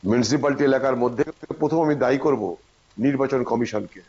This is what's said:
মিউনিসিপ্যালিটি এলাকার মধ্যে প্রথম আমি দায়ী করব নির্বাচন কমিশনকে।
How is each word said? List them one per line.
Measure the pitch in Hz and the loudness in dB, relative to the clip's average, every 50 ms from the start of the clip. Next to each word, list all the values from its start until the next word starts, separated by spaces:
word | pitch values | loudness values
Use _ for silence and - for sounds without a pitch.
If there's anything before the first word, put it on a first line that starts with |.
| - | 0
মিউনিসিপ্যালিটি | 95 110 123 120 104 135 147 127 143 139 139 147 | 0 2 2 2 2 0 0 2 0 0 2 2
এলাকার | 139 135 131 135 135 127 | 2 4 4 2 0 0
মধ্যে | 120 120 123 120 107 - - - _ - - - - | 2 0 -2 0 -2 -4 -4 -4 _ -12 -12 -4 -2
প্রথম | 160 151 156 165 165 | -2 0 2 2 2
আমি | 156 147 | 2 2
দায়ী | 139 127 123 135 139 | 0 2 0 0 2
করব | 135 156 139 117 104 92 85 - _ _ _ _ _ _ _ - | 2 0 0 0 -2 -6 -8 -10 _ _ _ _ _ _ _ -2
নির্বাচন | 113 139 139 131 139 135 135 131 123 | 0 0 0 0 -2 0 0 -2 -2
কমিশনকে। | - 117 120 120 107 - 107 98 90 - 95 90 | -2 -2 -2 -2 -2 -4 -6 -6 -8 -14 -20 -20